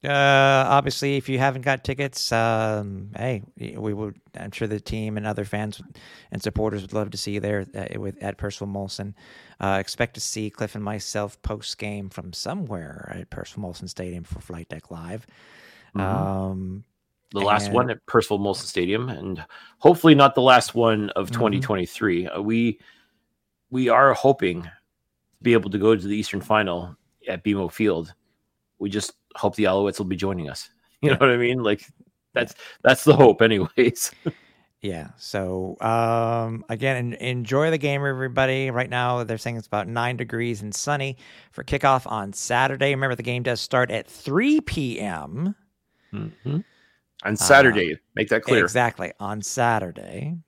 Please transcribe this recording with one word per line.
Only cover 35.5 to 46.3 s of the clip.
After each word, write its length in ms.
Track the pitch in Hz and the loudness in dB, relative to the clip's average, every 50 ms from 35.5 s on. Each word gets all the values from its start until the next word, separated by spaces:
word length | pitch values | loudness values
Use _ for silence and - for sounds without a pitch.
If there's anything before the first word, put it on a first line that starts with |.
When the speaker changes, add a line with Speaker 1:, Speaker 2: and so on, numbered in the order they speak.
| 92 92 92 90 - - | -4 -4 -6 -6 -8 -4
Speaker 1:
um, 840 | - 110 113 117 117 113 113 117 117 113 117 117 113 113 113 113 - - | -2 0 0 2 2 2 0 0 0 0 -2 -2 -2 -4 -6 -10 -8 -8
again, 280 | 117 107 135 135 135 | -8 -4 -2 -2 -2
en-, 160 | 123 120 120 117 - - 127 127 123 | -2 -4 -6 -6 -6 -6 -6 -4 -6
enjoy 320 | 120 107 131 139 151 160 | -4 0 0 2 2 2
the 80 | 160 156 | 0 0
game, 260 | 135 147 139 139 143 | 0 -2 -2 0 -2
everybody. 680 | 139 135 127 135 131 120 135 135 131 131 135 135 131 | -2 -2 -4 -6 -4 0 0 0 2 0 0 -2 -2
Right 180 | 120 120 127 123 | -2 -2 -2 -2
now, 320 | 120 123 123 123 123 123 | -2 -2 0 0 0 -2
they're 160 | 120 107 113 113 | -2 -4 -6 -6
saying 180 | - 123 117 | -6 -8 -8
it's 120 | 113 104 _ | -8 -8 _
about 180 | - 104 101 | -4 -4 -4
nine 300 | - 117 120 117 120 127 | -4 -4 -4 -2 -2 -4
degrees 440 | 120 127 107 - 120 120 120 117 104 | -6 -8 -6 -4 -4 -4 -4 -4 -6
and 140 | 107 107 101 | -8 -10 -8
sunny 420 | - - 147 147 143 139 135 131 127 - - - - - _ | -8 -4 -4 -2 -2 -2 -6 -8 -10 -16 -20 -20 -20 -20 _
for 100 | _ - | _ -16
kickoff 480 | 127 - 143 139 147 139 135 131 - - | -8 -4 -4 2 4 4 4 4 2 -4
on 220 | 113 107 101 101 | -6 -6 -6 -6
Saturday. 580 | 98 - - - 123 120 131 135 139 127 139 143 | -8 -10 -4 -2 0 2 2 2 0 0 0 0
Remember, 240 | 139 131 135 135 123 | 2 0 0 -2 -2
the 80 | 117 | -2
game 220 | 113 123 123 123 123 | -4 -4 -4 -2 -2
does 160 | 127 120 110 | -2 -2 -4
start 320 | - - - 127 123 - | -4 0 2 2 2 2
at 160 | 107 110 - - | -2 -6 -8 -10
three 520 | - - - - 135 175 240 285 302 311 | -18 -14 -8 -2 0 0 2 4 2 2
P 380 | - - - 170 143 123 113 - | 0 -2 -4 -4 -4 -4 -4 -4
M. 560 | 104 101 87 78 71 69 85 120 165 190 208 _ _ _ _ _ _ _ _ _ _ _ | -6 -6 -6 -8 -8 -10 -8 -6 -4 -4 -6 _ _ _ _ _ _ _ _ _ _ _
Speaker 2:
Mm-hmm. 460 | - 104 104 107 | -10 -10 -10 -10